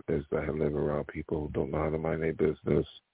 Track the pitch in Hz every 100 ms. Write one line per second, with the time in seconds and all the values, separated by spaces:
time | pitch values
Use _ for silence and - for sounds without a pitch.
0 | - 78 69 73 76 76 76 73 76 73
1 | 73 80 78 80 73 76 71 78 78 78
2 | 80 80 80 78 80 76 82 78 78 -
3 | _